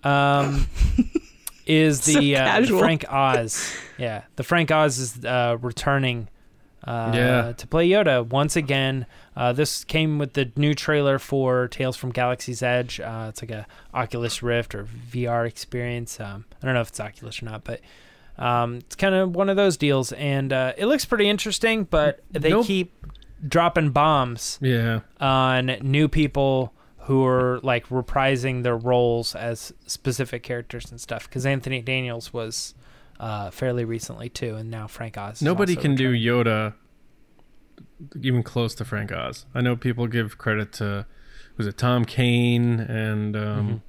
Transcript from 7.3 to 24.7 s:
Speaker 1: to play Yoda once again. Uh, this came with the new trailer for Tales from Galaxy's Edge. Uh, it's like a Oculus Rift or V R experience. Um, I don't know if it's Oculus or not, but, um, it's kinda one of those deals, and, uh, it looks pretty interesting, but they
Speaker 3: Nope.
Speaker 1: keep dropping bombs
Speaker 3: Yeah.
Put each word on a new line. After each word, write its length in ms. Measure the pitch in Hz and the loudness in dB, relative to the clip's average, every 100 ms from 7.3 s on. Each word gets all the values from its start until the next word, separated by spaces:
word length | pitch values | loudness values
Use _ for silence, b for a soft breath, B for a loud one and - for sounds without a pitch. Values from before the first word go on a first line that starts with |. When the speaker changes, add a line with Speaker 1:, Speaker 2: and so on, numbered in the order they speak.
| 127 117 117 | 2 0 -6
Speaker 1:
to 100 | - | -4
play 200 | 160 175 | 0 4
Yoda 380 | 196 185 127 117 | 4 4 2 0
once 300 | 131 151 180 | 0 0 0
again. 500 | 143 139 135 135 117 b b - | 0 0 0 -2 -6 b b -2
Uh, 160 | 123 | -2
this 320 | 123 151 - | 2 0 -2
came 340 | - 160 156 151 | -4 0 0 0
with 140 | 143 | -2
the 180 | - 131 139 | -2 -4 0
new 180 | 147 | 0
trailer 440 | 147 - 151 143 135 | 2 0 2 2 0
for 500 | - 139 131 127 123 | 0 -2 2 0 0
Tales 280 | - 131 127 | -2 -4 -4
from 140 | 127 | -6
Galaxy's 520 | 123 123 123 - 120 | -2 -2 -2 -6 -4
Edge. 360 | 127 123 123 - | 0 0 -2 -8
Uh, 280 | - 113 110 | -10 -8 -10
it's 140 | - | -12
like 80 | 113 | -12
a 140 | 110 104 b b | -12 -12 b b
Oculus 480 | - 117 123 117 - | -6 -4 -4 -4 -4
Rift 320 | 120 120 117 | -2 -2 -2
or 80 | 104 | -8
V 420 | 107 113 120 123 120 | -12 -14 -10 -6 -2
R 200 | 120 117 | 0 -2
experience. 720 | - - 123 120 120 117 - | -6 -10 -6 -6 -6 -8 -12
Um, 280 | 101 98 113 - | -12 -12 -16 -8
I 40 | 131 | -2
don't 80 | |
know 60 | 127 | 0
if 80 | 117 | -2
it's 100 | - | -6
Oculus 400 | 104 - 117 - | -12 -12 -14 -12
or 20 | |
not, 180 | 113 107 | -10 -12
but, 180 | - 117 b b b b b - | -10 -12 b b b b b -6
um, 380 | 120 123 120 120 | 0 2 0 -4
it's 180 | - - | -12 -2
kinda 320 | 196 190 190 | 2 4 2
one 200 | 175 196 | 2 2
of 80 | 196 | 4
those 200 | 196 156 | 4 4
deals, 340 | 147 139 131 | 2 2 0
and, 400 | - 143 139 135 | -4 -2 -2 0
uh, 200 | 131 127 127 | 0 0 0
it 100 | 208 | 0
looks 180 | 285 | 0
pretty 240 | - 233 202 | 0 2 2
interesting, 560 | 208 214 190 226 220 | 2 -2 0 0 0
but 360 | 196 160 151 - - | 0 2 2 0 -8
they 180 | 156 156 | -2 2
Speaker 3:
Nope. 160 | 196 226 | 4 4
Speaker 1:
keep 260 | 190 175 _ - - - - 147 | 0 -2 _ -18 -18 -20 -12 0
dropping 440 | 170 170 - 151 | 2 4 4 2
bombs 680 | 135 151 151 127 117 - - | 4 4 4 2 -4 -8 -2
Speaker 3:
Yeah. 400 | 135 | 0